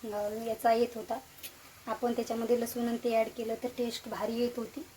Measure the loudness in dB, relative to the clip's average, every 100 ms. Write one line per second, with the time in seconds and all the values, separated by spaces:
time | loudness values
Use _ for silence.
0 | -4 -2 -2 -2 -2 2 4 6 4 0
1 | -6 -6 -6 -16 -16 -16 -20 -14 -6 0
2 | 0 0 -2 -2 2 2 2 0 0 0
3 | 2 4 2 0 -4 -2 -4 -2 -2 -4
4 | -8 -4 -2 0 0 0 -8 -10 -12